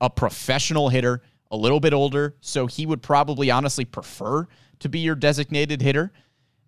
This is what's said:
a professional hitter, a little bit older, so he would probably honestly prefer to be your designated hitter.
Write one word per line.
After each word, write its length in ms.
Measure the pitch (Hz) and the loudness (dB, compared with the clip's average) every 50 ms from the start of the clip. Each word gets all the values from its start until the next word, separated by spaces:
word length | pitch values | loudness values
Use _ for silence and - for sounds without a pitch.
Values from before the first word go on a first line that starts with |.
a 80 | 123 127 | -2 -2
professional 800 | - - 127 110 - - - - 131 143 - - 160 151 143 131 | 0 0 -2 -2 -2 -4 -2 -2 -2 0 0 0 0 0 2 2
hitter, 320 | 127 131 120 123 123 120 - _ _ _ _ _ | 2 2 2 2 0 -2 -6 _ _ _ _ _
a 60 | 110 | -4
little 220 | 110 107 120 143 147 | 0 2 2 4 4
bit 140 | 139 160 147 | 4 4 4
older, 420 | 139 139 139 131 143 147 147 - _ | 4 2 2 0 0 -2 -2 -6 _
so 260 | - - - 147 127 | -14 -6 -4 -4 -4
he 180 | 120 - - 156 | -2 -4 -6 -4
would 160 | 156 156 120 | -4 -4 -4
probably 480 | - - 147 143 147 143 147 123 139 131 | 0 2 2 2 2 2 0 0 2 2
honestly 360 | 120 127 143 139 - - 123 | 2 2 0 0 -2 -4 -6
prefer 640 | - - - - - - - - 110 131 156 175 - _ _ _ _ _ _ | -8 -10 -12 -14 -14 -14 -10 -6 -4 -2 -2 -4 -6 _ _ _ _ _ _
to 100 | - 143 | -8 -6
be 100 | 135 165 | -4 -2
your 160 | 165 160 160 | -2 -2 -2
designated 640 | 139 143 147 147 143 143 - 156 143 151 147 151 131 | 2 2 2 2 0 -2 -2 -2 -2 -2 -2 -2 0
hitter. 300 | 123 139 139 147 170 202 - _ _ _ _ _ _ _ _ _ _ | 0 2 2 2 -2 -2 -8 _ _ _ _ _ _ _ _ _ _